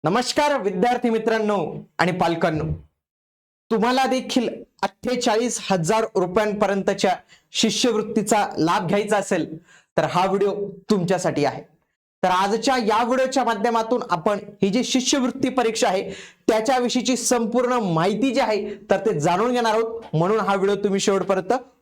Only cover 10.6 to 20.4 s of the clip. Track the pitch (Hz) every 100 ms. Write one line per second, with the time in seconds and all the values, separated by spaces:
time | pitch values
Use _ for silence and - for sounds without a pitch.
10.6 | 202 - - 208 175 180 175 143 143 -
11.6 | - _ _ _ _ _ 185 180 196 220
12.6 | 247 254 214 214 233 262 262 262 233 233
13.6 | 226 226 226 247 160 175 208 202 - -
14.6 | 196 214 - 254 254 294 247 - 262 254
15.6 | 226 220 233 190 - - - _ - 220
16.6 | 220 262 247 254 220 247 - 247 220 240
17.6 | 240 247 202 160 185 220 269 247 220 208
18.6 | 214 - - 196 208 160 160 180 233 247
19.6 | 226 214 226 - - 156 175 220